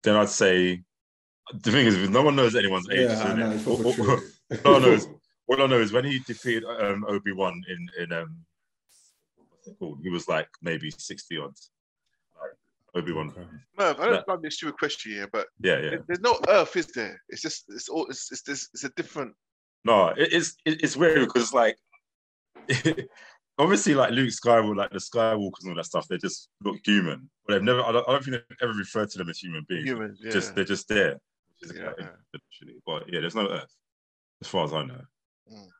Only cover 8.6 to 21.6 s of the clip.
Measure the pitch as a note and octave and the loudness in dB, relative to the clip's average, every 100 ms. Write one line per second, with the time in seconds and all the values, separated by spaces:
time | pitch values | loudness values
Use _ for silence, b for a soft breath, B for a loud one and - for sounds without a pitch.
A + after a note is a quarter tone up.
8.6 | _ _ _ _ _ _ _ _ _ _ | _ _ _ _ _ _ _ _ _ _
9.6 | - G3 E2+ C#2+ F2 F2 E2 D#2+ - _ | -20 -14 -12 -10 -6 -6 -2 -4 -4 _
10.6 | E2+ D#2+ D#2 - - - - D#2+ C#2+ - | -8 -6 -8 -12 -14 -16 -12 -10 -10 -14
11.6 | - _ _ _ _ _ _ _ D2 - | -20 _ _ _ _ _ _ _ -16 -18
12.6 | _ _ _ F2+ E2 D#2 D2+ C#2 F2+ - | _ _ _ -8 -6 -6 -8 -12 -20 -20
13.6 | _ - F#3+ C#3+ F#3+ G3+ - F#3 D#3 - | _ -2 0 0 0 0 -2 -6 -6 -8
14.6 | D#3+ - D3 - A2 G#2 G2+ G#2+ F#2+ _ | -8 -4 -6 -4 -10 -10 -6 -6 -6 _
15.6 | F#2 D#2 D2+ - - F3+ A3+ A#3+ - G3+ | 0 0 0 -2 -2 -2 0 2 4 4
16.6 | D#3+ F#3 D#3 B2+ G#2 - _ - D#3 - | 4 -2 -4 -6 -8 -10 _ -10 -10 -10
17.6 | - G#2+ - D#3+ - C3 - C3 - C#3 | -14 -16 -8 -6 -6 -10 -12 -14 -10 -10
18.6 | - - C#3 - E3 D#3 B2 _ _ _ | -10 -10 -10 -8 -10 -8 -10 _ _ _
19.6 | _ _ A2 G#2+ E2+ G2 D#3+ E3+ - - | _ _ 2 4 4 2 2 2 0 -4
20.6 | D#3 D#3 - C3 E3 D#3 B2 B2+ A#2 C3 | -4 0 -2 4 4 4 4 2 2 2